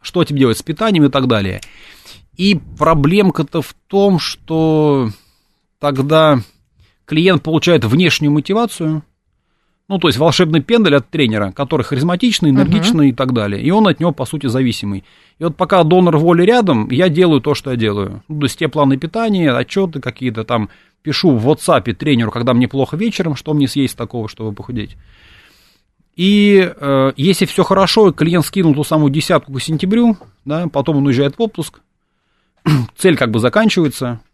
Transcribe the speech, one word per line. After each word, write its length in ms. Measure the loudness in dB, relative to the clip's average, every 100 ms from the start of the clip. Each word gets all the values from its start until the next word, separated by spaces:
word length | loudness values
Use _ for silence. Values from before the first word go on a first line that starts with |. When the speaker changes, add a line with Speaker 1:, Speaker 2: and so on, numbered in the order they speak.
Speaker 1:
что 220 | -6 -4
тебе 160 | -2 2
делать 180 | 0 0
с 60 |
питанием 400 | -6 -4 0 2
и 60 | 2
так 180 | 2 0
далее. 340 | 0 -2 -8 -14 -20 -20 -20 -20 -20 _ -2
И 220 | 0 0 -4 -2
проблемка-то 840 | 0 2 2 2 2 0 -4 -4
в 140 | -8 -14 _
том, 300 | 0 2 2
что 920 | -2 -12 -6 0 2 2 2 2 -2 -6 _ _ _ _ _ _
тогда 600 | -4 -2 0 4 4 2 -2 _ _ _ _ _ _
клиент 380 | 0 2 0
получает 420 | 0 -2 2 0 2
внешнюю 460 | 2 2 0 0
мотивацию, 720 | -2 0 -2 -2 -4 -4 -6 -8 _ _ _ _ _ _ _ _
ну, 120 | -2
то 80 | 0
есть 100 | 2
волшебный 440 | 0 2 2 0
пендель 340 | 2 2 4 2
от 140 | 0
тренера, 420 | -2 -2 0 -4
который 320 | -6 -4 -4
харизматичный, 680 | -4 -2 -2 0 0 2 2
Speaker 2:
Мгм. 80 | 4
Speaker 1:
энергичный 480 | 2 2 2 2 2
и 20 |
так 220 | 2 -2
далее. 280 | -2 -2 -4
И 80 | 0
он 160 | 2 2
от 100 | 2
него, 140 | -2
по 100 | -2 -8
сути, 220 | -6 -4
зависимый. 560 | 0 -2 -2 -6 -8 -12 _ _ _
И 60 |
вот 140 | -6 -4
пока 260 | 0 2
донор 320 | 4 4 4 2
воли 260 | 2 4
рядом, 440 | 4 2 2 0 -2
я 200 | 0 0
делаю 320 | 2 2 2
то, 120 | 0 -6
что 160 | -4
я 40 | -4
делаю. 460 | -2 -2 -6 -10 _
Ну, 100 | -6
то 60 | -6
есть 120 | -4
те 120 | -6
планы 260 | 0 0 0
питания, 560 | -4 -6 -2 0 0
отчеты 480 | 0 -2 -2 -4 -4
какие-то 460 | -10 -6 -6 -6 -4
там, 240 | -4 -4 _ _ _
пишу 300 | -8 0 2 2
в 140 | 2
WhatsApp 440 | 0 0 0 0 -6
тренеру, 360 | -2 0 0
когда 220 | -2 -2
мне 160 | 0 0
плохо 260 | -2 -4 -2
вечером, 400 | -4 -4 -4 -6
что 180 | -4
мне 140 | -2 -2
съесть 300 | 0 -4 -4
такого, 320 | -10 -8 -10
чтобы 240 | -8 -10
похудеть. 420 | -10 -10 -10 -10 -14 -20 _ -20 -20 _ _ _ _ _ _ _ -2
И, 560 | 2 4 6 4 2 -4
э, 360 | -2 0 0 0
если 300 | 0 0 0
все 180 | 0
хорошо, 480 | 0 2 2 4 2
клиент 340 | 2 0 0 -2
скинул 300 | 0 0 0
ту 80 |
самую 280 | 0 0 0
десятку 420 | 0 0 -2 -2
к 80 | -10
сентябрю, 560 | -6 -4 0 2 2 0 -8 _ -8
да, 220 | -6 -4
потом 300 | -4 -2 0
он 80 | 0
уезжает 280 | 0 -2 -2
в 40 |
отпуск. 400 | -4 -4 -12 _ _ _ _ _ _ _ _ _ -2
<clears throat> 320 | -2 -2 _
Цель 200 | 0 2
как 140 | 0
бы 80 | 0
заканчивается. 800 | 0 2 2 2 -2 -2 -8 -8 _